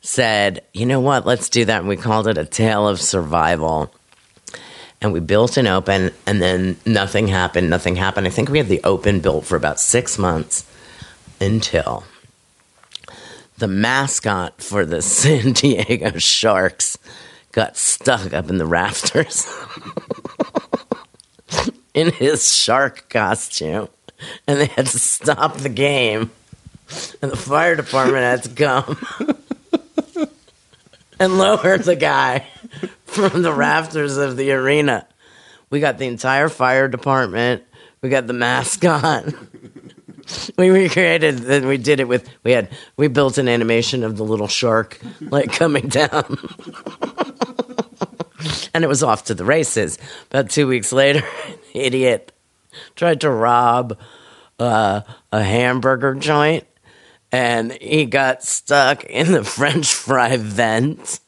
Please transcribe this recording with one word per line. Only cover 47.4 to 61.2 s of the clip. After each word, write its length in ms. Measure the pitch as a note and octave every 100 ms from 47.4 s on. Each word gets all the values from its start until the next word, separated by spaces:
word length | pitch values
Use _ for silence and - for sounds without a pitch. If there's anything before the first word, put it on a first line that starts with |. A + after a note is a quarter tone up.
| B3 - A#3+ B3 - - F#3 - E3+ - D#3 D3+ -
And 100 | E3
it 40 | D#3+
was 140 | C3+
off 240 | C#3 G#2+ -
to 80 |
the 100 | G2
races. 540 | F#2 D3+ D#3 - F2+ - - - -
About 220 | C3+ A#2+
two 160 | - C#3
weeks 260 | B2+ G2+
later, 300 | B2+ C#3 C#3+ - -
<laughs> 120 | -
an 80 | - -
idiot 580 | - C3+ C3 B2+ A2+ - _ _ _ _ - - -
tried 260 | E3+ D3+
to 80 | D3+
rob, 640 | A#2+ A2+ A#2+ B2 A#2+ A#2+ - - - - - _ _
uh, 420 | A#2+ A2 G#2 G#2 - - _
a 120 | G#2+
hamburger 720 | G2+ A#2 B2 B2+ B2+ C3 C3+
joint, 520 | C3+ C#3+ D3+ D3+ D#3+ - _ _ _ _ _ _
and 400 | B2+ B2 A#2+ A2+
he 320 | B2+ - D3+ C3
got 380 | C#3 C3+ B2+
stuck 600 | - - - C#3+ C3+ C#3+ -
in 260 | A2+ D#3+
the 120 | F3
French 480 | G#2 - C#3+ D3+ D3
fry 440 | - - C3 A#2 B2+
vent. 840 | G#2+ G#2 A#2 A2 C3+ D#3+ - -